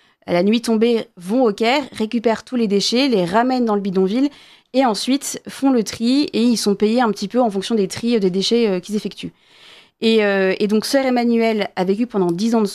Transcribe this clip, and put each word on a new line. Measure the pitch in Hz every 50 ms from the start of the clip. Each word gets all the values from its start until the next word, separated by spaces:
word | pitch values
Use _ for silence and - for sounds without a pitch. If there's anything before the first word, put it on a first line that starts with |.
| _ _ _ _ _
à | - 175
la | 175 185
nuit | 202 220 240
tombée, | 233 233 226 214 226 240 233 220 - - _
vont | 180 170 180 220 262 262
au | 220 202
Caire, | - 226 226 262 302 262 - -
récupèrent | - 220 214 240 233 214 233 220 214 -
tous | - 254 240
les | 226 196
déchets, | 202 202 185 - 226 247 277 277
les | 240 190 175
ramènent | 170 185 220 240 254 262 254 240
dans | 220 208
le | 208
bidonville, | 196 202 180 190 190 185 208 254 277 285 - - - - - - _ _ -
et | 254 269
ensuite | 247 208 - - 247 262 277 - - - - - -
font | - - 269 277
le | 262 240 202
tri, | - - - 226 233 262 285 294 - -
et | 214 226
ils | 247 233 196
sont | - 208 202
payés | - 208 214 226 254
un | 247 220
petit | 202 - 208 185
peu | - 247
en | 254 220
fonction | 196 196 185 - 233
des | 214 190 180
tris, | - - - 233 240 220
euh, |
des | 196 185
déchets, | 175 196 190 - 226 240 233 208
euh, | 185 180
qu'ils | 165 - 202
effectuent. | 214 - 202 - - - 165 - _ _ _ _ - - - - - - _ _ _
Et, | 226 226 226 220 208
euh, | 202 196 196 190 190 190 -
et | 208 196
donc, | 214 214 -
Sœur | - - 277 269
Emmanuelle | 254 254 240 233 240 233 233 226 226 220 214 190 - - -
a | 185
vécu | 185 196 208 247
pendant | 233 - 202 185 175
dix | 170 175 214 233 233
ans | 226 214 196 -